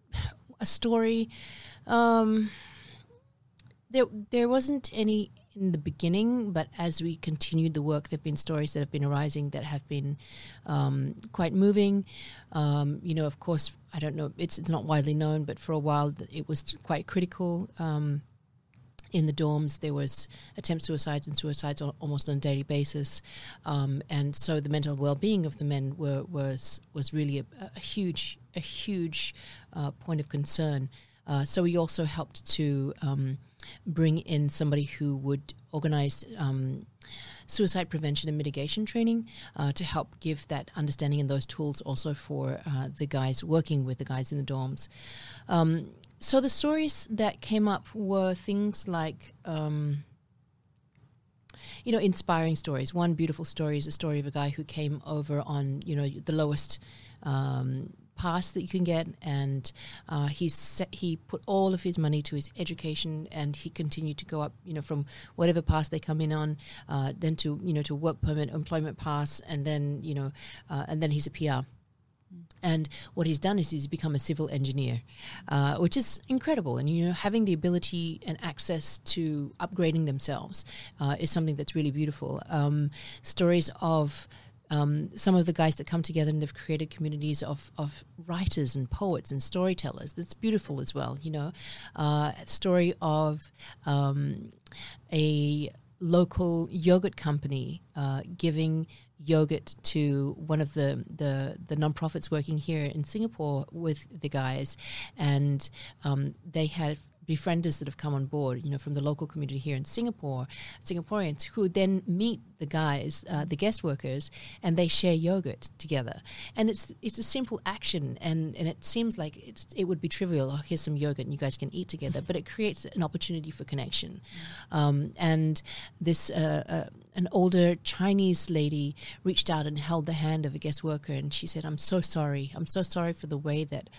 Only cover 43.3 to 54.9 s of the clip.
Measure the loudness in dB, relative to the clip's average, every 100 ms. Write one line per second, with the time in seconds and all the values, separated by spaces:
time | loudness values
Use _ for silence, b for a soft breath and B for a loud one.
43.3 | 0 2 2 2 0 0 -4 -4 -4 -2
44.3 | -4 -4 -4 -4 -6 -8 B B B B
45.3 | B 0 4 6 4 -2 -14 -20 -4 4
46.3 | 4 4 2 2 2 0 -2 -4 0 0
47.3 | 0 0 4 4 2 -4 -6 0 2 2
48.3 | 0 -2 0 0 0 -2 -2 -2 -6 -16
49.3 | -16 -6 -2 0 0 0 -2 -6 -20 _
50.3 | _ _ _ _ _ _ _ -20 _ _
51.3 | _ _ -20 B B 0 4 4 2 2
52.3 | 2 4 2 0 -2 0 2 2 2 0
53.3 | 0 -6 -2 0 0 0 -2 0 0 -2
54.3 | 0 -2 -2 -6 -4 -2